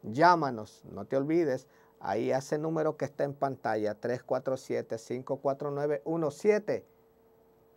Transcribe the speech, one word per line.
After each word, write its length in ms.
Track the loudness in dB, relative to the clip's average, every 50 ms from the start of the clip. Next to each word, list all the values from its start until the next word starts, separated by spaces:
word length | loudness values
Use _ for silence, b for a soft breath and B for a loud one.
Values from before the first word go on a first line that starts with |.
Llámanos, 800 | -10 -6 2 6 8 8 8 6 4 -2 -2 -4 -10 -12 -16 -20 -20
no 220 | -14 -12 -12 -6
te 100 | -2 0
olvides, 520 | 0 2 2 2 2 2 2 0 -2 -4 b b b b b b b
ahí 340 | -4 -2 -2 0 0 0
a 60 | 0 0
ese 200 | 0 -2 -4 -2
número 400 | -2 -2 0 0 0 -2 -2 -2
que 80 | -6
está 180 | -6 -2 -4 -4
en 80 | -4
pantalla, 600 | -2 -2 -2 -2 -2 -4 -2 -2 0 0 0 -2 -4
tres 280 | -4 -4 -4 -4 -4
cuatro 360 | -2 -2 -2 -2 0 -2 -4 -4
siete, 400 | -2 -4 -4 -4 -2 -4 -8 -8
cinco 400 | -6 -8 -8 -8 -4 -6 -6 -2
cuatro 320 | 0 -2 -2 -2 -4 -6
nueve, 320 | -4 -2 -2 -2 -2 -2 -2
uno 260 | -4 -2 0 0 -2
siete 540 | -4 2 2 4 4 4 2 -2 -4 -4 -4 _ -20 _ -20 _ _ _ _ -20 -20 -20 -20 _ _ _ -20 _ _